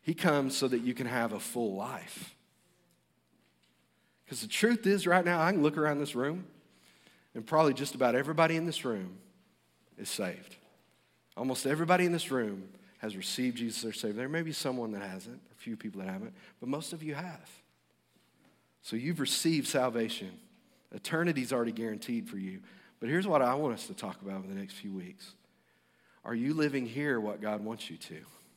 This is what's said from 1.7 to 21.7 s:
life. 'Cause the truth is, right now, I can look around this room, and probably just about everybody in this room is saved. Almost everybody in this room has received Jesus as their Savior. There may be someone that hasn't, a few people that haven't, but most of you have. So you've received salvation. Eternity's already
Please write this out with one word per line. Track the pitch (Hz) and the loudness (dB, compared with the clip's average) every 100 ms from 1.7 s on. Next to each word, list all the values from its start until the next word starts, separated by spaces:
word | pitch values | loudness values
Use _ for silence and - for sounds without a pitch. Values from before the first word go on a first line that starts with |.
life. | 95 117 120 - - - - _ _ _ _ _ _ _ _ _ _ _ _ _ _ _ _ _ _ - | -2 -6 -8 -12 -14 -16 -18 _ _ _ _ _ _ _ _ _ _ _ _ _ _ _ _ _ _ -12
'Cause | 131 | -10
the | 107 | -4
truth | - 220 233 190 | 4 4 6 4
is, | 202 175 | 4 6
right | 180 | 6
now, | 175 175 | 6 4
I | 160 | 4
can | 190 | 6
look | 151 151 | 4 4
around | 151 143 | 2 2
this | 143 | -2
room, | 123 139 180 185 - _ _ - _ - _ _ | 0 0 -2 -8 -20 _ _ -20 _ -20 _ _
and | 117 110 | -10 2
probably | 156 156 | 6 6
just | 127 143 | 6 -2
about | 127 127 | 4 4
everybody | 120 139 160 160 165 | 4 2 4 4 4
in | 170 | 0
this | 156 | -2
room | 131 104 92 95 - _ _ _ _ _ _ - | -2 -2 -4 -12 -20 _ _ _ _ _ _ -14
is | 101 | -8
saved. | - 95 80 - - - _ _ _ _ _ _ - | -4 -4 -4 -14 -20 -20 _ _ _ _ _ _ -6
Almost | 131 131 135 | -4 -2 0
everybody | 151 165 180 180 | 0 4 4 4
in | |
this | 170 - | 2 0
room | 131 110 98 95 - - _ | 0 0 -4 -12 -20 -20 _
has | 110 95 | -8 -6
received | - - 127 120 | -6 -2 -2 -2
Jesus | 120 107 | -4 -4
as | |
their | 113 | -6
Savior. | - 110 104 | -4 -4 -4
There | 131 | -4
may | 165 | -4
be | 160 | -4
someone | 143 143 127 113 | -4 -2 -2 -4
that | 104 | -6
hasn't, | 98 92 104 127 - | -8 -10 -12 -18 -20
a | - | -16
few | 117 - | -10 -8
people | 110 - | -8 -8
that | - | -6
haven't, | 95 113 - - _ | -6 -10 -14 -20 _
but | 123 | -6
most | 143 160 | -6 -6
of | 165 | -10
you | 151 | -8
have. | 143 175 156 - - _ _ _ _ _ _ _ _ _ _ _ _ | -8 -8 -12 -18 -20 _ _ _ _ _ _ _ _ _ _ _ _
So | - 113 | -6 -4
you've | 139 170 | -2 -2
received | 131 - 165 160 - | 0 2 2 2 2
salvation. | 139 127 117 113 - 95 90 - _ _ _ _ | 2 2 2 -2 -4 -10 -14 -20 _ _ _ _
Eternity's | 104 - 160 175 139 123 | -12 -2 0 2 0 0
already | 127 117 | 0 0